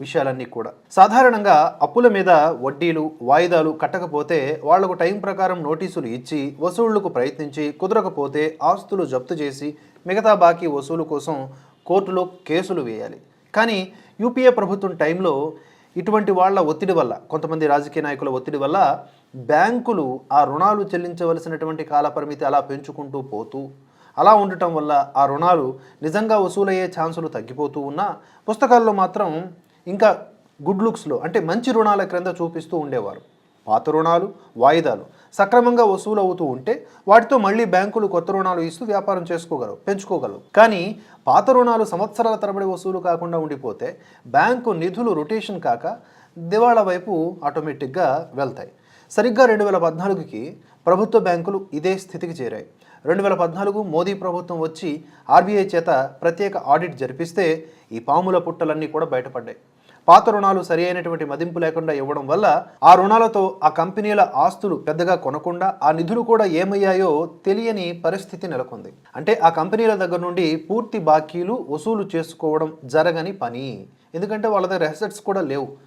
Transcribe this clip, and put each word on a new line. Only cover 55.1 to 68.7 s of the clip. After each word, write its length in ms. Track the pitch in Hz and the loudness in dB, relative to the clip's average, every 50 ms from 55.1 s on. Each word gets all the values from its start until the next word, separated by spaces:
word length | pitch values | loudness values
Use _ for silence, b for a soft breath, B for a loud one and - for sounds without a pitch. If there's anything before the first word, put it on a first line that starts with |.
| B B B - 139 | B B B 4 6
ఆర్బీఐ 280 | 175 185 202 208 202 190 202 | 6 6 4 2 0 0 0
చేత 180 | - 170 170 175 151 131 135 139 - - | 0 -2 0 2 0 0 0 -2 -6 -4
ప్రత్యేక 340 | 170 170 170 202 202 196 196 180 - 135 | -2 -2 -2 -2 -4 -4 -4 -4 0 0
ఆడిట్ 240 | 143 160 180 170 135 135 | 0 2 0 -4 -6 -8
జరిపిస్తే 440 | 135 123 135 139 170 165 - 208 185 160 160 160 160 B B B B B 113 | -8 -8 -6 -8 -10 -6 -2 -2 0 0 0 -2 -6 B B B B B -14
ఈ 40 | 113 - 143 | -8 -2 0
పాముల 300 | 143 170 185 185 185 175 170 | 0 2 2 2 0 0 0
పుట్టలన్నీ 420 | 165 165 - 170 156 151 156 156 143 156 | -2 -4 -4 -4 -4 -2 -4 -6 -6 -4
కూడా 120 | 156 165 143 139 | -4 -4 -2 -4
బయటపడ్డాయి. 440 | 127 123 135 135 123 113 113 - - _ _ b b b b b b b 160 | -4 -6 -6 -10 -12 -12 -12 -16 -20 _ _ b b b b b b b 10
పాత 180 | 175 214 226 233 208 | 10 10 10 6 2
రుణాలు 260 | 208 196 196 190 190 175 175 | 2 2 2 2 0 0 0
సరి 140 | 165 165 175 | 0 0 0
అయినటువంటి 380 | 180 180 180 165 170 165 156 156 143 | 0 -2 -4 -4 -6 -6 -6 -6 -6
మదింపు 280 | 139 143 170 175 165 170 165 | -4 -6 -6 -6 -4 -2 -2
లేకుండా 280 | 160 160 165 160 160 147 139 | -2 -2 -2 -2 -2 -2 -2
ఇవ్వడం 240 | 135 139 143 143 135 135 | -4 -4 -4 -4 -2 0
వల్ల 160 | 156 196 208 175 151 175 B B B B 135 160 | 0 2 4 4 4 2 B B B B 8 8
ఆ 40 | 185 180 | 10 10
రుణాలతో 420 | 190 202 220 226 226 226 220 202 190 190 - - 147 | 8 6 4 4 4 4 2 2 0 0 0 0 0
ఆ 20 | 151 156 170 | 0 2 0
కంపెనీల 420 | 165 190 190 214 208 208 208 202 185 - - 135 156 | -2 -2 -2 -4 -2 0 2 2 2 2 4 2 2
ఆస్తులు 320 | 185 190 - - 196 160 - - | 2 0 -2 -4 -4 -4 -4 -4
పెద్దగా 280 | 151 156 160 175 185 180 175 - | -4 -4 -2 0 0 0 0 -2
కొనకుండా, 440 | 135 139 151 - 180 175 175 185 190 - - 139 | -4 -6 -4 -6 -6 -4 -2 -2 -4 -2 0 2
ఆ 40 | 151 156 165 | 2 2 2
నిధులు 240 | 165 165 226 240 233 226 | -2 -2 -2 -2 0 2
కూడా 140 | 226 214 214 185 175 208 | 2 2 2 2 0 0
ఏమయ్యాయో 480 | 196 196 202 202 196 190 185 185 190 175 147 151 175 170 - - - | 0 0 0 0 2 2 2 2 2 2 2 0 -2 -4 -8 -6 -2
తెలియని 400 | 190 202 220 226 226 220 196 175 175 170 170 175 | -2 -2 0 -2 -4 -4 -4 -6 -6 -8 -4 -4
పరిస్థితి 400 | 220 196 196 196 - 196 170 202 180 143 | -4 -4 -4 -8 -12 -14 -12 -10 -6 -6
నెలకొంది. 360 | 127 165 - | -6 -6 -8